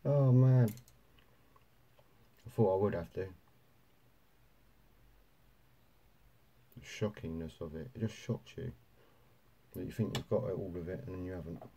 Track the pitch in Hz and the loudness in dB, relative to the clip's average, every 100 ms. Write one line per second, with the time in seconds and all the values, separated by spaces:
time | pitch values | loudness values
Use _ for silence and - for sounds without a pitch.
0 | 139 143 135 127 131 127 113 - - - | 2 4 8 8 8 8 6 2 -16 -20
1 | _ - - - - - - _ - - | _ -20 -20 -20 -20 -20 -20 _ -20 -20
2 | _ - - _ - - 104 95 101 87 | _ -20 -20 _ -10 2 2 4 2 0
3 | 85 - 95 90 _ - _ _ _ _ | -6 -8 -8 -12 _ -20 _ _ _ _
4 | _ _ _ _ _ _ _ _ _ _ | _ _ _ _ _ _ _ _ _ _
5 | - - _ _ - _ _ _ _ _ | -20 -20 _ _ -20 _ _ _ _ _
6 | _ _ - _ _ _ _ - - - | _ _ -20 _ _ _ _ -20 -16 -6
7 | 107 - 82 82 80 - 82 80 80 120 | -6 -4 -10 -8 -10 -10 -12 -10 -12 -6
8 | 113 - - - - - - - _ - | -6 -6 -8 -8 -8 -12 -12 -12 _ -20
9 | - - _ _ _ _ _ - 92 - | -20 -20 _ _ _ _ _ -12 -10 -4
10 | 104 131 - 104 101 92 95 87 85 92 | -2 -2 -2 0 0 -4 -4 -8 -8 -8
11 | - 92 90 92 82 85 - | -8 -8 -8 -8 -10 -12 -14